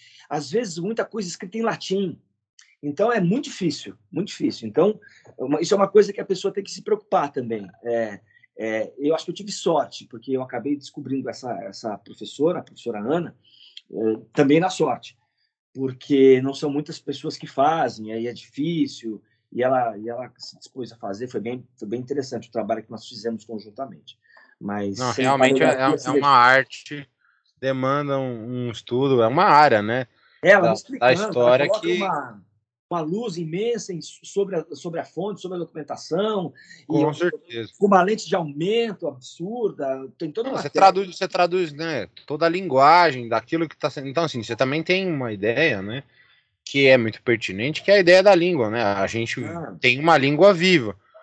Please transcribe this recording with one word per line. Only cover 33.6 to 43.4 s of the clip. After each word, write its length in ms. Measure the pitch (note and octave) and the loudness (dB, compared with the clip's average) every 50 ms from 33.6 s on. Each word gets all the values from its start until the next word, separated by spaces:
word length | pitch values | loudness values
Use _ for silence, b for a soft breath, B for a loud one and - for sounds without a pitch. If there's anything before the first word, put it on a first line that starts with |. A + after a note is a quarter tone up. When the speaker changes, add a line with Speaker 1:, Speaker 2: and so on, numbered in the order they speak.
| G#3+ A#3 A#3+ G#3+ - - F#3 | -2 -2 -4 -4 -6 -8 -10
Speaker 1:
em, 80 | D#3+ | -10
sobre 560 | - - - - - - - G3 G3 F3+ F#3 E3 | -10 -14 -18 -20 -16 -8 -2 -2 -2 -2 -2 -6
a, 80 | D#3 - D3+ | -6 -6 -12
sobre 240 | C3+ - F3+ E3 E3 | -12 -12 -10 -8 -8
a 60 | C3 | -8
fonte, 340 | - - D#3 F#3 G#3+ G3 - | -8 -8 -8 -8 -8 -8 -10
sobre 160 | - F3+ F#3 | -10 -10 -8
a 40 | F3 | -8
documentação, 920 | E3 - - D#3+ D3 - C3 - - - D3+ F3+ G3+ A3 G#3+ G3 F3+ C#3 b b b b b b | -10 -10 -10 -14 -12 -12 -12 -12 -8 -6 -2 -2 -2 -2 -2 -4 -4 -6 b b b b b b
e 40 | b b | b b
Speaker 2:
Com 160 | D#3 D3 D3 | 0 2 2
Speaker 1:
eu, 100 | D3+ C#3+ | 2 0
Speaker 2:
certeza. 580 | - F3 F3+ D#3 - _ - A#2 A#2 A2 G2+ _ - | 0 -2 -2 -2 -4 _ -10 -10 -10 -10 -10 _ -2
Speaker 1:
com 100 | F#3+ G3 | 2 4
uma 140 | G3+ F#3 | 4 4
lente 260 | F3 G3 A3 G#3+ - D#3+ | 4 2 0 -4 -4 -4
de 80 | F#3 | -4
aumento 720 | F#3 E3 D3 C#3+ D3 E3 F#3+ A3 A#3 A#3 A3+ F#3+ - E3 D3 | -4 -4 -4 -6 -6 -4 -2 0 0 -2 -2 -6 -8 -8 -10
absurda, 1000 | C3 C3 - - - - E3+ G3 A3+ B3 A3+ F#3+ D3+ C3 C#3+ C3+ C3+ C3+ C3+ C3+ - - | -10 -10 -18 -20 -16 -12 -10 -10 -8 -4 -4 -4 -4 -4 -6 -6 -6 -6 -8 -14 -14 -12
tem 120 | E3+ D#3 | -12 -10
toda 200 | D3 A3 A#3+ C4+ | -8 -6 -6 -6
Speaker 2:
Não, 60 | C4 | -6
Speaker 1:
uma 60 | - | -6
Speaker 2:
você 80 | - C#3+ | -6 -2
Speaker 1:
técnica. 220 | - - F#3+ F#3+ | 2 6 6 8
Speaker 2:
traduz, 260 | F3+ F#3+ G3 F3+ E3 - | 6 6 -2 -4 -6 -8
você 100 | F#3+ F3 | -8 -4
traduz, 440 | - F#3 F3+ F3 E3+ F#3 F3+ D#3 | 0 0 0 2 2 -2 -2 -4
né, 360 | C#3+ C#3+ E3 E3 D#3 B2 F#2+ - _ - - - | -6 -8 -6 -4 -4 -4 -6 -8 _ -18 -12 -10
toda 180 | C#3+ D3 D#3+ | -4 0 0
a 40 | E3 | 0
linguagem 800 | E3 F#3 G3 E3+ B2+ C3 C3+ D3 E3 F3 F3 D#3+ C3+ B2+ A#2+ A2+ | 0 0 -4 0 4 6 8 8 8 8 8 6 2 0 -4 -2
daquilo 380 | A2+ A2+ | -2 -2